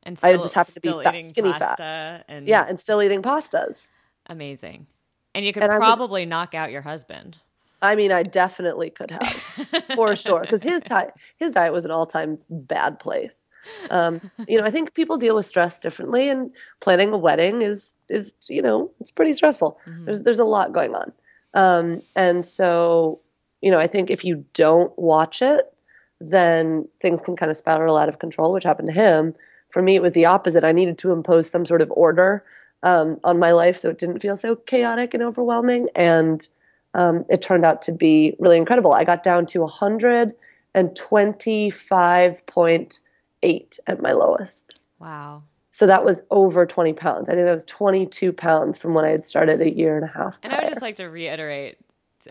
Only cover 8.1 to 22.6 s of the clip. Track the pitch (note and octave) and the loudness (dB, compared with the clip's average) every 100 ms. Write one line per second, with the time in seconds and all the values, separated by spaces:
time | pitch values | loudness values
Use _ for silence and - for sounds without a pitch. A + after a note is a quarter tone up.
8.1 | F3+ F3 F#3+ F#3 - F3+ - E3 - - | 0 0 0 -2 -2 -6 -6 -10 -12 -16
9.1 | E3 - - - - D4 D#4+ D#4+ B3+ A3 | -8 -8 -8 -14 -16 -6 -6 -6 0 0
10.1 | G#3 - E3+ - G#3+ A#3+ F4 - G#3+ - | 0 0 -2 0 -4 -2 -4 -2 -2 -2
11.1 | - _ _ D#4+ A3+ E3 E3+ E3 E3 E3 | -10 _ _ -2 0 0 0 -4 -4 -4
12.1 | E3 D#3 D#3 _ E3+ C3 E2+ C#2+ - - | -4 -6 -10 _ -16 -8 -4 -4 -6 -8
13.1 | - - - _ _ - A4 F#4 F3+ E3+ | -8 -8 -14 _ _ -20 -20 -6 -2 -2
14.1 | E3 F#3 - A3+ A3 G#3+ C4+ D#4+ - D#4+ | -4 -12 -18 -2 0 0 -4 -6 -6 -4
15.1 | D#4+ A#3 A3 G3+ F#3 E3+ - E3 - - | -2 0 0 -2 -2 -2 -4 -12 -10 -4
16.1 | A#3+ C#4 C4+ B3+ - - _ - F3+ G3+ | -2 0 -2 -6 -14 -20 _ 0 2 2
17.1 | G#3 E3 D3 F3 A#3 G#3+ G3+ - - _ | 2 0 2 0 0 -4 -4 -10 -18 _
18.1 | G#3+ G3+ - - C#4 B3+ A3 E4+ - - | -8 -8 -16 -10 -4 0 -2 -4 -12 -18
19.1 | - D#4+ C#4+ D4+ D4 D#3 - - E3 E3+ | -2 0 2 0 2 -4 -6 -18 -16 -10
20.1 | G#3 - A3 A3 G#3 F#3 E3+ C3 - - | -2 0 2 2 2 0 -2 -4 -6 -10
21.1 | - _ _ _ - F#3+ F3 E3+ E3+ - | -14 _ _ _ 2 4 4 0 -6 -8
22.1 | - F#3 F3 F3 - | 0 2 0 -4 -2